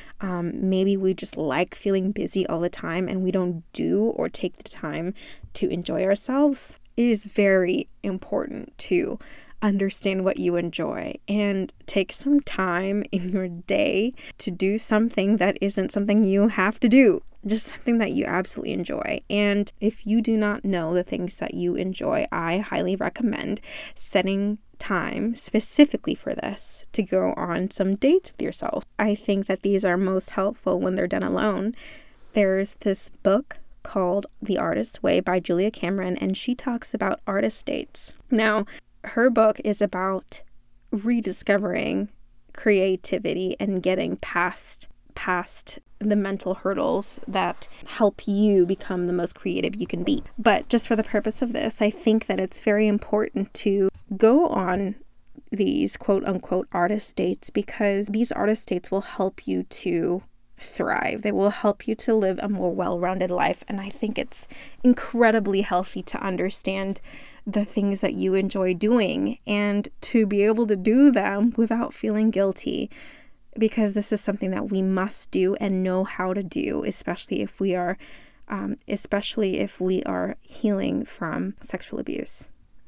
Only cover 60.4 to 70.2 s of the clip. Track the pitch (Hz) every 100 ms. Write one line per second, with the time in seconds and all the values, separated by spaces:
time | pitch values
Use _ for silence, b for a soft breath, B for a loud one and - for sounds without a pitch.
60.4 | _ - - - 196 - - - 208 196
61.4 | 202 202 208 202 - 220 - 220 190 185
62.4 | 202 190 180 185 180 175 180 190 180 175
63.4 | 165 - - 196 196 - 214 - - -
64.4 | - B B B 247 247 - 233 226 220
65.4 | 202 196 202 180 185 190 - - 196 180
66.4 | 185 - - 190 196 196 B B B B
67.4 | 208 202 202 - 202 196 - - 190 190
68.4 | 190 196 185 175 214 240 196 - 208 -
69.4 | - 208 208 202 - - - 233